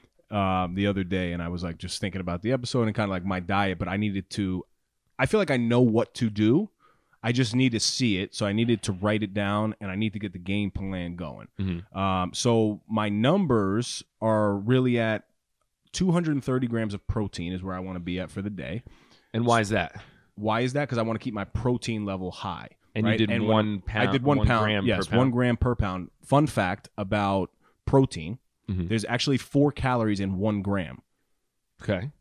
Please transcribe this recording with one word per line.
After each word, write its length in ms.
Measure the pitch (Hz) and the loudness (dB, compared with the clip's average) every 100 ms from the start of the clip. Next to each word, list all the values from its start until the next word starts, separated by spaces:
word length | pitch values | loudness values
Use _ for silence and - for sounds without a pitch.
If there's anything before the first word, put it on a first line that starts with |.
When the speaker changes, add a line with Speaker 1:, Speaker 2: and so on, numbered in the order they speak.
| _ _ - | _ _ -6
Speaker 1:
um, 440 | 107 95 92 90 | 0 2 2 0
the 120 | 92 101 | 0 0
other 140 | 98 | 0
day 300 | 90 92 90 | -2 -2 -2
and 100 | 87 | -4
I 60 | 85 | -4
was, 140 | 87 | -6
like, 140 | 87 82 | -6 -8
just 200 | 92 - | -8 -6
thinking 220 | 101 95 | -6 -4
about 220 | 87 87 | -4 -4
the 100 | 107 | -2
episode 300 | 131 123 131 | -2 0 0
and 120 | 110 | 0
kinda, 140 | 104 104 | 0 -2
like, 140 | 92 | -2
my 160 | 92 92 | -2 -4
diet, 380 | 90 98 101 90 | 0 0 0 -2
but 100 | 90 | -2
I 80 | 98 | -2
needed 320 | 107 98 - | -2 -2 -6
to, 340 | - 98 92 - _ _ _ _ - | -4 -2 -4 -8 _ _ _ _ -2
I 60 | |
feel 160 | 131 214 | 2 2
like 100 | 180 | 2
I 60 | 131 | 2
know 240 | 117 120 | 4 4
what 320 | 123 110 110 - | 6 4 0 -2
to 120 | 113 | -2
do. 400 | 104 107 139 214 _ _ _ _ _ | 2 4 4 2 _ _ _ _ _
I 100 | 113 | -2
just 240 | 120 123 123 | 0 0 2
need 160 | 131 | 2
to 80 | 113 | 2
see 380 | - - 123 95 | -2 0 0 0
it, 160 | 101 | -2
so 100 | - | -4
I 80 | 104 | -2
needed 300 | 104 117 113 | 2 2 2
to 100 | - | 0
write 300 | 92 104 107 | -2 0 0
it 100 | 104 | 0
down, 420 | 101 101 104 107 107 | -2 -2 0 -2 -4
and 100 | 101 | -6
I 40 | |
need 180 | 92 110 | -2 -2
to 60 | 104 | -2
get 160 | 101 | -8
the 40 | 90 | -8
game 320 | 87 101 101 | -4 -2 -2
plan 460 | - 98 92 87 87 | -4 -6 -6 -6 -8
going. 320 | 80 55 53 - | -10 -12 -14 -6
Speaker 2:
Mm-hmm. 400 | 95 87 92 92 | -4 -4 -6 -4
Speaker 1:
Um, 360 | 98 92 90 | -2 0 -2
so 480 | - 123 113 110 104 - | 0 2 4 2 -2 -4
my 220 | 107 107 | -2 0
numbers 920 | 104 120 190 175 117 95 104 123 - - _ | 0 2 2 2 2 2 0 -2 -8 -14 _
are 340 | 113 107 104 | 0 2 2
really 440 | 101 104 127 127 120 | 0 2 2 4 2
at 260 | 110 110 - _ _ _ _ _ _ | 0 -2 -6 _ _ _ _ _ _
two 200 | - 185 | -2 2
hundred 200 | 170 165 | 2 2
and 120 | 143 | 0
thirty 220 | 131 131 123 | 0 0 0
grams 260 | 117 110 | -2 -2
of 120 | 101 - | -4 -4
protein 480 | 117 101 - 87 | -4 -4 -4 -6
is 80 | 90 | -6
where 120 | 95 | -6
I 60 | 92 | -8
wanna 200 | 92 92 | -8 -8
be 200 | 87 90 | -4 -4
at 100 | 90 | -6
for 120 | - | -6
the 80 | 101 | -6
day. 320 | 101 65 98 - - _ _ _ | -6 -8 -8 -10 -20 _ _ _
Speaker 2:
And 140 | 110 120 | 0 4
why 140 | 117 | 4
is 80 | 104 | 4
that? 320 | 107 85 - - - _ | 0 -2 -6 -20 -20 _
Speaker 1:
Why 260 | - 107 110 | -8 -2 0
is 140 | 127 | 0
that? 120 | 139 147 | -2 -2
'Cause 120 | 117 | -2
I 40 | |
wanna 160 | 113 110 | -2 -4
keep 140 | 131 | -6
my 120 | 107 | -6
protein 600 | 95 - 127 120 - 110 | -6 -2 0 0 -2 -4
level 260 | 101 95 90 | -4 -4 -6
high. 380 | - 101 78 - - _ | -8 -8 -8 -12 -20 _
Speaker 2:
And 100 | 110 | 0
you 60 | 113 | 2
Speaker 1:
Right? 80 | 113 | 4
Speaker 2:
did 120 | 107 | 2
Speaker 1:
And 120 | 117 110 | 2 4
when 40 | |
Speaker 2:
one 280 | 110 107 104 | 4 4 -2
pound, 260 | - 107 101 | -4 0 2
Speaker 1:
I 40 | |
did 100 | 131 | 2
one 160 | 131 143 | 2 4
Speaker 2:
one 80 | 107 | 4
Speaker 1:
pound. 180 | 117 | 4
Speaker 2:
gram 220 | 107 107 120 | 2 2 2
Speaker 1:
Yes, 180 | 98 95 | 0 2
Speaker 2:
per 40 | |
pound. 80 | - | 2
Speaker 1:
one 120 | 131 | 2
gram 260 | 120 123 117 | 2 2 2
per 160 | 127 | 0
pound. 360 | 120 101 92 87 _ | 0 0 -4 -8 _
Fun 220 | - 139 151 | 0 2 4
fact 420 | - 95 98 - - | 2 0 -2 -8 -10
about 540 | 98 104 101 98 92 _ _ _ | -4 0 2 0 -2 _ _ _
protein. 540 | - 135 135 - 78 127 _ _ - | 2 4 4 0 -10 -10 _ _ -6
Speaker 2:
Mm-hmm. 160 | 92 85 | -4 0
Speaker 1:
There's 180 | 110 | -2
actually 320 | 101 120 - 131 | 0 -2 0 0
four 340 | - 143 143 | 2 2 2
calories 480 | - 127 123 110 101 | 2 0 2 2 0
in 200 | 98 95 | 0 0
one 240 | 107 104 | 0 0
gram. 400 | 98 98 80 64 - _ _ _ _ _ _ - | 0 -2 -2 -10 -20 _ _ _ _ _ _ -10
Speaker 2:
Okay. 280 | - 92 127 - | -4 -2 -4 -10